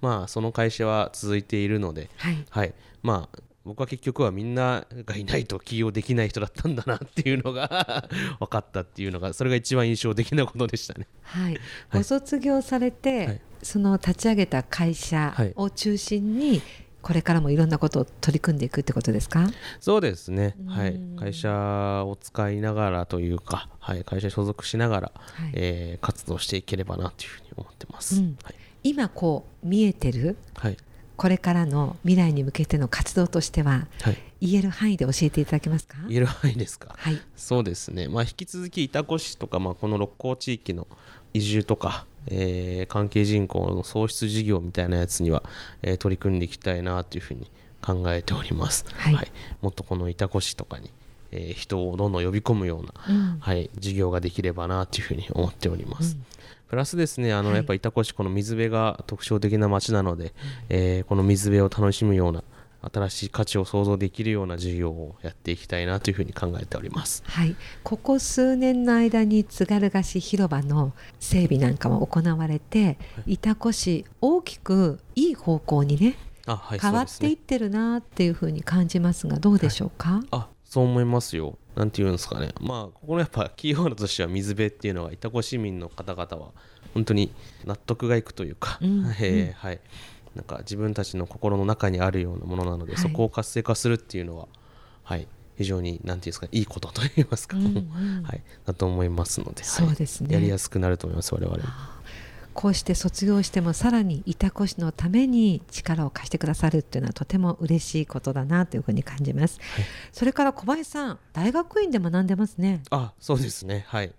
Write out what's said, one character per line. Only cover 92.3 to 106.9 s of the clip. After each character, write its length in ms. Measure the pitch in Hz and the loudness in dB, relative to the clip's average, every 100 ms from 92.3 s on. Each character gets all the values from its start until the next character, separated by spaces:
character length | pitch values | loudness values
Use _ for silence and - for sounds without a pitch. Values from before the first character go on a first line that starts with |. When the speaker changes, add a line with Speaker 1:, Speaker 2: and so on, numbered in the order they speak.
Speaker 1:
う 40 | 87 | -4
な 60 | |
も 120 | 87 90 | -6 -4
の 80 | |
な 120 | 90 87 | -2 -4
の 100 | 85 | -6
で、 60 | |
Speaker 2:
は 60 | 98 | -2
い。 40 | |
Speaker 1:
そ 60 | 175 | 0
こ 160 | 156 | 2
を 40 | 113 | 0
活 220 | - 107 | 0 -4
性 140 | - | -4
化 100 | 113 | 0
す 140 | 113 123 | 0 2
る 60 | |
っ 40 | 117 | 0
て 200 | - 95 | -2 -8
い 20 | |
う 40 | |
の 140 | 87 82 | -8 -10
は、 80 | 82 - - - - - | -16 -20 -20 -20 -20 -20
は 140 | - 87 | -8 -8
い。 100 | 82 - - - | -8 -16 -20 -6
非 80 | |
常 160 | 98 92 | -2 -2
に、 200 | 90 85 | -2 -4
な 100 | - | -6
ん 60 | 90 | -6
て 80 | 90 | -6
い 20 | |
う 0 | |
ん 0 | |
で 20 | |
す 80 | 82 | -10
か、 60 | 87 | -4
い 100 | 113 | -2
い 40 | 107 | -2
こ 120 | - | -6
と 140 | 85 | -10
と 100 | - 131 - | -4 -2 2
言 80 | |
い 40 | 139 | 2
ま 80 | 117 | 0
す 120 | - | -4
か、 80 | 190 | 0
Speaker 2:
う 40 | |
ん、 40 | 202 | 2
う 20 | 202 | 0
ん。 420 | 180 160 196 190 | -2 -4 -4 -4
Speaker 1:
<laughs> 0 | |
は 120 | 165 | -4
い。 80 | - - - | -8 -10 -14
だ 80 | - | -8
と 140 | 92 95 | -2 0
思 160 | 90 | 2
い 60 | 90 | 0
ま 180 | 87 87 | 0 -2
す 140 | - | -4
の 60 | - | -6
で、 160 | - | -8
は 0 | |
い。 20 | |
Speaker 2:
そ 220 | - - 170 | -6 2 2
う 80 | 151 | 2
で 100 | 151 | -2
す 140 | - | -4
ね。 120 | 139 | 0
Speaker 1:
や 80 | 160 | 2
り 60 | 101 | 4
や 120 | 98 | 2
す 120 | - | -2
く 80 | - | 0
な 100 | 90 | 2
る 80 | 90 | 0
と 120 | 85 | -2
思 60 | |
い 20 | 82 | -4
ま 60 | |
す、 120 | 82 | -2
我 60 | 87 | -2
々 160 | 87 85 | -2 -2
も。 60 | |
Speaker 2:
あ 360 | 127 - - - | -4 -8 -12 -14
ー。 480 | - - - - - | -14 -16 -16 -16 -14
こ 140 | - 202 | -2 2
う 60 | |
し 80 | 185 | 2
て 120 | - | 2
卒 320 | 180 185 - 196 | 0 0 0 2
業 160 | 202 | 4
し 80 | 190 | 2
て 100 | - | 0
も 120 | 170 | 0
さ 180 | 160 240 | 2 4
ら 120 | 240 | 4
に 200 | 196 147 - | 2 0 -4
潮 240 | - 190 | 0 0
来 160 | - 202 | 2 -2
市 140 | - | 0
の 120 | 165 | -4
た 160 | - 175 | -2 2
め 180 | 208 262 | 4 4
に 360 | 240 220 170 - | 6 4 4 -2
力 360 | - - 160 147 | -10 -2 0 0
を 40 | |
貸 160 | - - | -4 -4
し 40 | |
て 80 | 160 | -2
く 80 | - | 0
だ 80 | |
さ 140 | 151 160 | 2 2
る 100 | 156 | 2
っ 40 | |
て 160 | - | 0